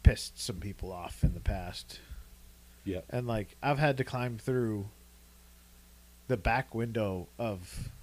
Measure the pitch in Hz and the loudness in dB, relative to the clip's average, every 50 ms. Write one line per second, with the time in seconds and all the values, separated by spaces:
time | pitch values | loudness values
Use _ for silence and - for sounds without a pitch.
0 | - 156 120 - - - - - - - 113 87 90 101 98 - - 92 95 90 | 10 10 8 8 -2 -10 -10 -8 -6 -6 -6 -6 -6 -8 -8 -6 -8 -8 -8 -8
1 | 87 85 - - - - - 175 - - 107 95 90 87 90 - - - - - | -8 -10 -6 0 2 2 2 2 -2 -2 -2 0 -4 -6 -8 -10 -12 -12 -16 -18
2 | - - - - - - - - - - - - - - - - - 101 92 90 | -16 -16 -16 -16 -16 -18 -20 -20 -20 -20 -20 -20 -20 -20 -20 -12 -6 -4 -4 -4
3 | - - - 123 123 120 117 110 101 - - - - 135 147 135 156 151 139 127 | -6 -4 -4 -4 -2 0 0 -2 -2 -4 -8 -4 -2 0 2 4 4 4 4 2
4 | 131 - - 127 123 123 120 113 - - 131 127 123 113 107 104 98 101 - - | 0 -2 -2 -2 -2 -2 -4 -4 -2 0 2 2 2 2 0 -2 -4 -6 -10 -18
5 | - - - - - - - - - - - - - - - - - - - - | -20 -20 -20 -20 -20 -20 -20 -20 -20 -20 -20 -20 -20 -20 -20 -20 -20 -20 -20 -20
6 | - - - - - - 127 117 - 113 113 127 139 - - 110 117 120 113 117 | -20 -20 -20 -20 -2 -2 -2 0 2 2 2 2 0 0 -2 -2 -2 0 0 0
7 | 107 101 95 90 87 - - - 120 113 104 92 90 - - - - - - - | 0 0 0 -2 -4 -8 -6 -4 -4 -2 -2 -4 -8 -10 -10 -8 -8 -8 -10 -14